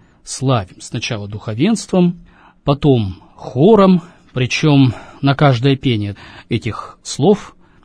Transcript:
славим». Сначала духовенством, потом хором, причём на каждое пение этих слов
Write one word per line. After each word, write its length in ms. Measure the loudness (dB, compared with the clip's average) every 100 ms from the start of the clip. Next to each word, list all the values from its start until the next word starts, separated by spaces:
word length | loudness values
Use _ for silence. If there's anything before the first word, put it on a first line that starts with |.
| _ _
славим». 520 | -16 -6 -2 -2 -4 -14
Сначала 480 | -14 -10 -8 -10 -10
духовенством, 920 | -12 -10 -4 -2 -2 -2 0 0 -2 -14 _ _ _
потом 580 | -4 0 2 2 0 -8 -18 -20
хором, 640 | -10 0 4 6 6 4 -2 _ _
причём 600 | -6 -6 -2 2 4 4 0 -12 -4
на 140 | -2
каждое 420 | 2 2 2 0 0
пение 400 | -2 -2 -4 -10 -18 -20 -6
этих 500 | -6 -6 -10 -14 -18
слов 520 | -12 -2 0 0 -4 -20 _ _